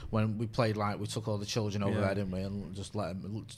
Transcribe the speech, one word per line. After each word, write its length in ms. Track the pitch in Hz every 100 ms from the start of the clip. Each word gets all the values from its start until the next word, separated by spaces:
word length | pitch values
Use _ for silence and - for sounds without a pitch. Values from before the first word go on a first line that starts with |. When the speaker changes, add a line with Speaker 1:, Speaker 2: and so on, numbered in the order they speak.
| -
Speaker 1:
when 260 | 110 110 104
we 100 | 113
played, 300 | - 113 107
like, 240 | 104 95
we 60 | 104
took 220 | 113 113
all 100 | 104
the 80 | 101
children 360 | 120 104 101
over 120 | 101 101
Speaker 2:
Yeah. 80 | 98
Speaker 1:
there, 80 | 98
didn't 140 | 98
we, 100 | 92
and 340 | 98 101 85
just 200 | 98 95
let 280 | 104 87 95
them, 240 | 92 107 101